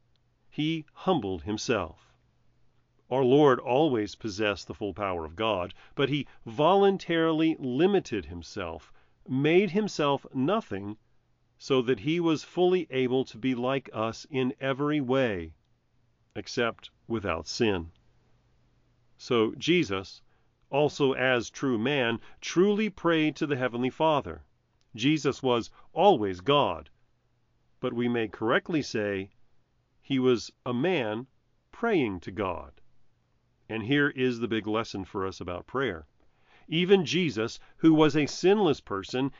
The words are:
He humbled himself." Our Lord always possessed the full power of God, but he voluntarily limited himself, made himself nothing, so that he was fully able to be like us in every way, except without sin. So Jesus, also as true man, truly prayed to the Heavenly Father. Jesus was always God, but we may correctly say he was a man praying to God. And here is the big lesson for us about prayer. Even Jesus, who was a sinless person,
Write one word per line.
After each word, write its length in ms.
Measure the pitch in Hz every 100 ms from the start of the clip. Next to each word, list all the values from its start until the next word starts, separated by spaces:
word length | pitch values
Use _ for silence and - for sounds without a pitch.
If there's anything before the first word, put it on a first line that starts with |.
| _ _ _ _ _
He 360 | - 156 160 151
humbled 480 | - - 175 101 92
himself." 720 | 78 107 - 110 82 - _ _ _ _ _ _ _ _ _ _ -
Our 160 | 127 127
Lord 340 | 139 147 123
always 560 | 127 127 156 120 104 -
possessed 520 | 113 95 107 98 -
the 60 |
full 200 | - 104
power 320 | 90 101 87 78
of 100 | 82
God, 380 | 110 98 87 - - -
but 120 | 139
he 180 | 147 - - 117
voluntarily 1120 | 113 151 196 196 196 - 165 165 160 160 160
limited 640 | 135 127 185 196 - 110
himself, 680 | 87 87 85 107 85 80 - - _ _ -
made 440 | 135 147 175 202
himself 540 | 185 214 - 147 139 -
nothing, 640 | 131 139 220 - 95 101 107 _ _ _ _ _ _
so 240 | - 131
that 180 | 120 117
he 220 | 120 170
was 240 | 165 147 -
fully 420 | 170 180 185 -
able 360 | 131 123 131 123
to 120 | 110
be 160 | 127
like 360 | 120 127 135 -
us 340 | 113 113 110 -
in 240 | 131 127 -
every 400 | 135 131 147 151
way, 520 | 123 135 123 95 80 - _ _ _ _ _ _ _ -
except 540 | - - 117 - - _ -
without 420 | 113 95 82 85
sin. 440 | - 113 92 82 - _ _ _ _ _ _ _ _ _ _ _ _
So 360 | - 120 110 -
Jesus, 640 | 131 175 113 98 98 - _ _ _ _ _
also 420 | 139 147 - 139
as 380 | 127 131 123 104
true 280 | - 139 113
man, 440 | 120 147 117 117 - -
truly 500 | - 165 202 208 214
prayed 460 | - 170 160 156 147
to 100 | 151
the 120 | 135
Heavenly 320 | 127 120 127
Father. 560 | - 160 147 90 78 - _ _ _ _ 113
Jesus 480 | 127 156 139 120
was 260 | 131 120 - - -
always 480 | 160 196 151 101 90
God, 500 | 95 143 110 80 73 _ _ _ _ _ _ _ _ _
but 120 | 127
we 160 | 120 120
may 180 | 120 110
correctly 540 | - 110 170 - 165
say 480 | 120 117 104 98 98 _ - _ _ _ _ _
he 180 | - 135
was 320 | 127 117 - - 131
a 80 |
man 520 | 120 165 175 110 110 131 _ _ _ _
praying 480 | - - 190 117 90
to 100 | 120
God. 440 | 98 95 80 71 - - - - _ _ _ _ _ -
And 140 | 113
here 260 | 107 143 143
is 300 | 131 127 117
the 100 | 117
big 180 | 110 104
lesson 380 | 107 113 104 90
for 200 | 101 95
us 140 | 90
about 280 | 87 87 -
prayer. 380 | 131 131 80 78 _ _ _ _ - -
Even 380 | 160 180 196 151
Jesus, 540 | 170 170 107 113 - - -
who 160 | 160
was 240 | 156 156 151
a 80 | 143
sinless 560 | - 175 214 175 127
person, 500 | - 98 95 127 135 -